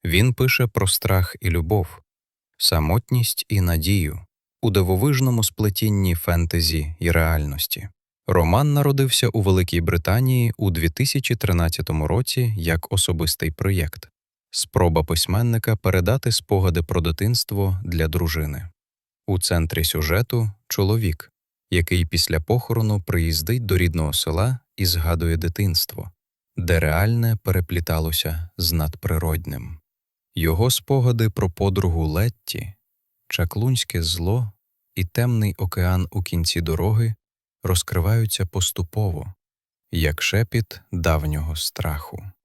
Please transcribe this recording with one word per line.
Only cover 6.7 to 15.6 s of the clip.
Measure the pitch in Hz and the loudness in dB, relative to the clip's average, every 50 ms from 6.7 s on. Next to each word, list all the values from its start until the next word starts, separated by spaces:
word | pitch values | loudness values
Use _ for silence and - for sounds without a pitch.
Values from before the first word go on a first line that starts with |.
| 80 78 76 78 80 _ | 0 -2 -4 -4 -6 _
і | 85 85 | -2 0
реальності. | 80 82 82 80 82 78 73 73 69 78 - - - - 107 - _ _ _ _ _ _ _ | 2 2 2 2 0 0 -2 -4 -4 -6 -6 -6 -6 -8 -10 -16 _ _ _ _ _ _ _
Роман | - 92 90 82 82 90 120 147 147 143 | 0 2 2 4 4 4 4 4 4 2
народився | 143 139 143 139 139 135 127 - - - | 4 2 2 2 2 2 2 2 0 0
у | 117 - 117 | 0 0 0
Великій | 95 98 95 92 90 - - 85 | 2 4 4 4 2 2 0 0
Британії | 82 85 87 85 - 92 98 120 131 127 131 123 117 117 - | 0 2 0 0 0 0 0 2 2 2 2 2 2 0 0
у | - 110 95 | 0 0 0
дві | 85 82 80 85 | 0 2 0 -2
тисячі | - - 135 - - 143 - - 120 | 0 0 -2 0 0 -2 -2 -2 -2
тринадцятому | - - 95 90 85 85 80 - - 78 - 80 78 76 | -2 0 0 2 2 2 0 0 -4 -4 -2 -2 -2 0
році | 76 87 113 127 - - 131 123 113 107 | 0 0 0 0 -2 -2 0 0 0 -2
як | 95 82 82 85 85 - - - | -2 0 0 -2 -2 -2 -2 -2
особистий | 101 - - 87 78 82 80 - - - 80 | 0 0 0 0 0 0 -2 -2 -2 -4 -4
проєкт. | 78 - - 98 98 92 80 82 - - - _ _ _ _ _ _ _ _ _ | -4 -2 -2 0 0 0 -2 -4 -6 -14 -20 _ _ _ _ _ _ _ _ _
Спроба | - - - - - - 92 87 80 82 78 | -8 -8 -8 -4 0 2 2 4 4 2 0
письменника | - 82 82 - - 87 107 120 120 117 113 | 0 0 -2 0 0 0 0 2 2 0 0